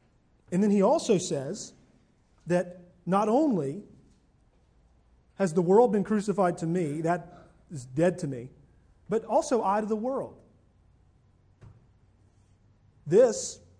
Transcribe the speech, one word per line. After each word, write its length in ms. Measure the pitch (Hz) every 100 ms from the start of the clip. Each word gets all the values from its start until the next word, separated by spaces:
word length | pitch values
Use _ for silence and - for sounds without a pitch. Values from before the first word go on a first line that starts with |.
| _ _ _ _ _
And 120 | 180
then 80 | 208
he 120 | 202
also 360 | 196 320 - 202
says 560 | - 143 135 - - - _ _ _ _ _ _ -
that 340 | 175 180 - - _ 170
not 220 | 196 214
only 540 | 240 311 196 139 180 - - _ _ _ _ _ _ _ _ _ _ _ _ _
has 200 | - 196
the 80 | 165
world 300 | 170 202 247
been 100 | 208
crucified 560 | 185 214 202 202 180 175
to 80 | 165
me, 360 | 180 156 151
that 480 | 160 175 - - - _ _
is 140 | 151
dead 340 | 127 127 175 -
to 80 | 147
me, 220 | 127 127 - - _ _ _ -
but 160 | 220 220
also 360 | 254 320 233
I 180 | 190 208
to 60 | 214
the 80 |
world. 400 | 220 240 262 120 - - _ _ _ _ _ _ _ _ _ _ _ - - _ _ _ _ _ _ _ _ _ _ _ _ -
This 540 | 185 254 214 - - - _